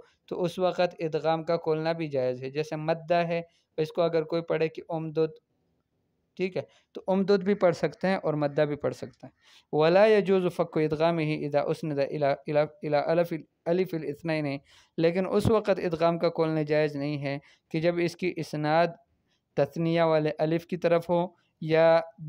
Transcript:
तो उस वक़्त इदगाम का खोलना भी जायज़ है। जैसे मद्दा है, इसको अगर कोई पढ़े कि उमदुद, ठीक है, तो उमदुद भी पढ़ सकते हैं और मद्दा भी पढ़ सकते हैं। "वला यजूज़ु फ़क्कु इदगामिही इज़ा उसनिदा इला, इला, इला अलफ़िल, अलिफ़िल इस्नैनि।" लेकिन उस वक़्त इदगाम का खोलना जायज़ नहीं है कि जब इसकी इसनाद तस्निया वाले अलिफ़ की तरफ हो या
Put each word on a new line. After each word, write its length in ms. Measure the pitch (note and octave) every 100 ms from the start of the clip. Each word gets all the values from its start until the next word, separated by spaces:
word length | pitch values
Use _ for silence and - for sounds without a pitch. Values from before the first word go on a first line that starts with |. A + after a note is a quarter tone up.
| - _ -
तो 60 | F#3
उस 220 | F3 F#3
वक़्त 380 | F3+ F3 F3+ F3
इदगाम 420 | D#3+ D3+ D#3 E3
का 140 | D#3+ E3
खोलना 340 | D#3+ D#3 D#3+
भी 140 | E3 D3+
जायज़ 340 | C#3 B2+ B2+
है। 80 | C3+
जैसे 240 | C#3+ D3+ D#3
मद्दा 400 | D#3 E3 D#3 E3+ E3+
है, 200 | E3+ E3+ _ _ -
इसको 240 | D#3 -
अगर 220 | E3+ E3 D#3
कोई 160 | E3+
पढ़े 240 | E3 D#3+ D#3+
कि 120 | -
उमदुद, 500 | - D#3+ D#3+ D#3 D#3+ - _ _ _ _ _ _ _ _ _ -
ठीक 160 | F#3 D3+
है, 100 | - _ _ -
तो 60 | -
उमदुद 360 | F#3+ F#3+ G3+
भी 100 | F#3 G3+
पढ़ 180 | F3+ D#3
सकते 320 | D#3+ - F#3
हैं 100 | F#3+
और 160 | D#3+ D3+
मद्दा 280 | D3 C#3+ D3
भी 100 | C#3+
पढ़ 160 | C3 B2
सकते 320 | - _ C3
हैं। 60 | _ _ _ -
"वला 320 | D3 D#3+ F#3 A3
यजूज़ु 420 | G#3 F3+ F#3+ F3+
फ़क्कु 280 | F3 E3+ E3
इदगामिही 540 | D#3 D3+ E3 E3 D3+ D3+ D3
इज़ा 160 | C#3+ -
उसनिदा 380 | D#3 D#3+ C#3 C#3
इला, 240 | D3+ C#3 C#3+ -
इला, 200 | D3 D3+ -
इला 160 | D#3 D3
अलफ़िल, 420 | D3+ E3 E3+ D#3 - _ E3
अलिफ़िल 360 | F3+ F#3 E3 D3
इस्नैनि।" 540 | C#3+ E3+ D#3 D3 C#3 _ - _ -
लेकिन 280 | E3 F#3 F#3
उस 180 | G#3 G#3
वक़्त 300 | G#3+ G#3+ F#3
इदगाम 360 | F3+ D#3+ E3 E3+
का 120 | E3+
खोलना 320 | E3+ D#3+ D#3 D3
जायज़ 320 | D3+ D3+ C#3+
नहीं 200 | D3 D3
है 200 | C#3 C#3 _ _ -
कि 60 | E3
जब 180 | E3+ E3+
इसकी 260 | E3+ - F3+ D#3+
इसनाद 580 | D3+ D3+ D3+ D#3+ E3+ - _ _ _ _ _ -
तस्निया 480 | C#3+ E3 E3 E3+ E3
वाले 240 | D#3+ D3+ -
अलिफ़ 240 | D#3 E3 -
की 100 | F3
तरफ 300 | E3+ E3+ E3
हो 120 | F3 F3 _ _ -
या 420 | D#3 D#3+ E3 E3 E3 -